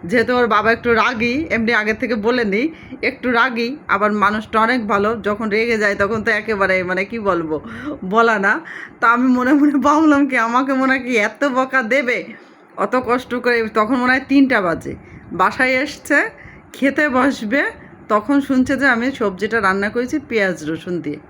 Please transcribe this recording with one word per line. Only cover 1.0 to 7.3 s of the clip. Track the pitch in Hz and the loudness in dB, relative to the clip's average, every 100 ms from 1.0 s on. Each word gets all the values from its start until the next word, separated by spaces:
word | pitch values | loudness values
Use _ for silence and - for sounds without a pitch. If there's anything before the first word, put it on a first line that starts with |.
| 214 254 240 262 320 | 2 0 -2 -2 -2
এমনি | 220 226 | -2 0
আগের | 233 208 214 | 0 0 -2
থেকে | 247 233 | -2 -2
বলে | 208 247 | 0 0
নিই, | 220 196 294 320 - - | 0 0 -2 -6 -18 -6
একটু | 226 254 226 | -6 -4 -2
রাগী, | 240 254 233 233 294 - | 2 0 0 -6 -6 -4
আবার | 196 208 | 0 0
মানুষটা | 208 196 214 214 220 | 2 0 0 -2 0
অনেক | 220 254 208 | 2 0 0
ভালো। | 202 208 233 | 0 0 -2
যখন | 196 208 220 | -4 -4 -2
রেগে | 208 233 226 | -2 0 0
যায় | 208 202 | 0 0
তখন | 196 226 | -2 -2
তো | 220 | 0
একেবারে, | 214 214 214 190 185 | -2 -2 -2 2 0
মানে | 180 185 | 0 -4
কি | 196 226 | -4 -4
বলবো, | 202 | -2